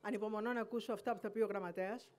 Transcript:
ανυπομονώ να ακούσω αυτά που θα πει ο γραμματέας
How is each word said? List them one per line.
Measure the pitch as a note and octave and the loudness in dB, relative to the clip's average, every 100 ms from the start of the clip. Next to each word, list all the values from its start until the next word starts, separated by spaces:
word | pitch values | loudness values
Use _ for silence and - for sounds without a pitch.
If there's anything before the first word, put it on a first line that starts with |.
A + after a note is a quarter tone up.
ανυπομονώ | G#3 G#3 G#3+ A3 A3+ | -2 0 0 0 2
να | A#3+ | 0
ακούσω | A3+ A#3+ G#3 | 0 -2 -2
αυτά | G#3 - | -2 0
που | A3 | 0
θα | G#3 | 0
πει | G#3+ | 2
ο | G#3+ | 2
γραμματέας | G3 F#3 F3 F#3 A#3+ - | 2 0 -2 -2 -2 -8